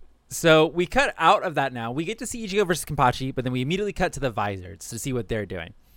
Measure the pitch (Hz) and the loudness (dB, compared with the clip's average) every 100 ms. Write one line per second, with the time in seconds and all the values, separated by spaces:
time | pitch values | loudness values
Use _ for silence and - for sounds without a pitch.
0 | - _ _ - 165 156 160 160 175 247 | -18 _ _ 0 6 8 6 2 0 2
1 | 277 - 165 202 185 147 135 123 117 127 | 0 2 4 4 2 -2 -2 -4 -6 -4
2 | 165 226 254 240 220 196 180 170 - 147 | -6 -6 -8 -8 -4 0 2 0 -2 2
3 | 127 - 131 131 127 127 131 185 208 - | 2 2 -4 -4 -2 -2 0 -2 -2 -2
4 | 185 - 135 107 104 98 90 90 - 113 | -2 -2 -4 -2 -4 -4 -10 -16 -14 -10
5 | 139 123 107 110 98 92 85 - _ | -6 -4 -4 -6 -6 -8 -10 -16 _